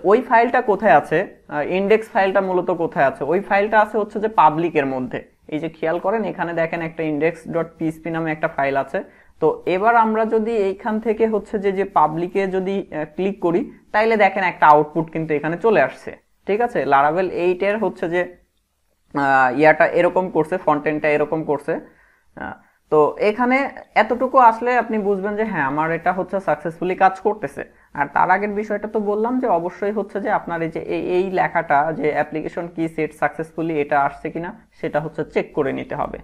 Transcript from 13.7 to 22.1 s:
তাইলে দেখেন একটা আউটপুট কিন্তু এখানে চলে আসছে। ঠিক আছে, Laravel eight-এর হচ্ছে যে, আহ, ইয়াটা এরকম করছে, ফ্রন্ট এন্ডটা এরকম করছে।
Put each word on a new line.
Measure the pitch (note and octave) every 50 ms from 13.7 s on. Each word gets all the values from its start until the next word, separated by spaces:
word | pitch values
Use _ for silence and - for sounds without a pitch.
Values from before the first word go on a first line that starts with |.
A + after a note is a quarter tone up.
| - - _ _ -
তাইলে | G#3+ A3 A3+ A3+
দেখেন | G#3 G#3 F#3+ G3 G#3 F#3+
একটা | F3 E3 - -
আউটপুট | D#3 D3+ D3+ D#3 D3+ - E3+ D#3+ E3 -
কিন্তু | E3 D#3+ D#3 D#3
এখানে | C#3+ D3 D#3 E3+
চলে | F3+ - A3+ G#3+ E3 C3+
আসছে। | B2+ - - - - - - _ _ _ _ _
ঠিক | - G3 G#3
আছে, | A#3+ A#3+ A#3+ F3 C3+
Laravel | C#3 C#3+ C#3 C#3 D3+ D#3 F3+ F#3+ F3+
eight-এর | - D3+ F3 F3+ F#3 F3+ G3 G3 G#3 A3
হচ্ছে | G#3+ F#3 - - - E3+
যে, | E3+ F3+ F3 F3+ - - _ _ _ _ _ _ _ _ _ _ _ _ _ _ -
আহ, | D3 C#3+ C3+ C3+ C3+ C3 B2+ B2 C#3
ইয়াটা | D3+ D#3 D#3 - E3+
এরকম | - - E3+ F3 F3 F3 F#3 F#3 F#3
করছে, | - E3 D#3 D#3+ F3+ F#3
ফ্রন্ট | - - D3+ D3 D3
এন্ডটা | D#3 D3+ D3+ D3 D3+
এরকম | D3 D3+ D3+ D3 E3 D#3+ D#3
করছে। | D#3 D3 C#3 - - E3 G#3 - - _ _ _ _